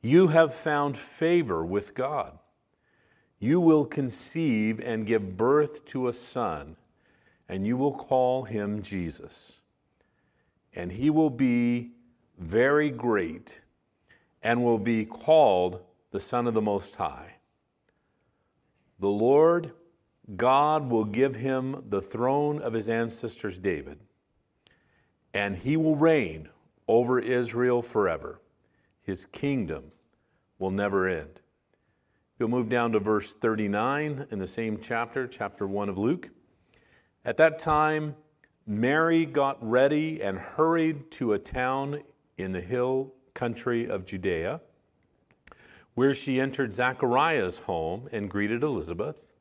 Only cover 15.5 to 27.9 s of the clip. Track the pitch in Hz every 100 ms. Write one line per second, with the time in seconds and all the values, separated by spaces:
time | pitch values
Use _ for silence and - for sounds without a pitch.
15.5 | 92 90 90 - _ _ 98 - 120 120
16.5 | 110 107 101 95 - 85 67 - - _
17.5 | _ _ _ _ _ _ _ _ _ _
18.5 | _ _ _ _ _ 98 101 117 139 160
19.5 | 170 156 - _ _ _ _ - 95 123
20.5 | 135 147 156 139 117 107 104 135 117 135
21.5 | 131 131 139 110 101 95 110 123 139 147
22.5 | 147 120 113 104 113 117 113 113 - 104
23.5 | 92 95 80 - 73 _ _ _ _ _
24.5 | _ _ _ _ _ _ _ _ 98 101
25.5 | 92 120 156 160 151 160 156 98 78 76
26.5 | _ _ _ - 113 123 127 113 123 120
27.5 | 113 123 120 120